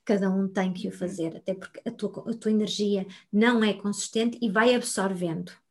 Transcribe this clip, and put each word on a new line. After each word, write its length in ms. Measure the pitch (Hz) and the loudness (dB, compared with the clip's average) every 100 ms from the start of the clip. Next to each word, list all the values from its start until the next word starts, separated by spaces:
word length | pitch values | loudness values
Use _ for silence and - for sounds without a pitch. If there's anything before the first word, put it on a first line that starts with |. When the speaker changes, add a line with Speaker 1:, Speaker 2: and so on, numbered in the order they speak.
| - | 0
Speaker 1:
Cada 240 | 202 196 | 2 2
um 180 | 190 196 | 2 0
tem 240 | 196 185 | -2 -2
que 140 | 180 185 | -2 -6
o 40 | |
Speaker 2:
Uhum. 20 | |
Speaker 1:
fazer, 420 | - 180 - 165 - | -6 -6 -4 -6 -6
até 180 | - | -8
porque 280 | 190 - - - | -8 -10 -12 -12
a 40 | |
tua, 400 | - 196 - - | -6 -8 -8 -8
a 20 | 226 | -4
tua 140 | 214 | 0
energia 540 | 214 208 - 202 196 190 - _ | 0 0 0 0 0 -4 -12 _
não 320 | 202 233 240 | 4 6 6
é 100 | 214 | 4
consistente 640 | 202 208 202 - 220 233 233 | 2 -2 -4 -4 0 0 0
e 80 | 233 | 0
vai 240 | 202 240 | 4 4
absorvendo. 800 | 247 240 - 190 185 175 170 180 - _ | 4 0 -2 0 0 -4 -4 -8 -14 _